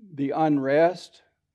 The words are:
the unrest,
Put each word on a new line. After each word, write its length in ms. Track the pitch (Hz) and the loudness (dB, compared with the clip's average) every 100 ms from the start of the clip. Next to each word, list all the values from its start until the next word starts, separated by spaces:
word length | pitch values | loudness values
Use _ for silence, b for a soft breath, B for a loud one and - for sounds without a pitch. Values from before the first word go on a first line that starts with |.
| 208 | -18
the 180 | 143 139 | -6 -4
unrest, 880 | 156 160 143 135 147 170 185 - - _ _ _ | 0 0 0 0 2 2 0 -12 -20 _ _ _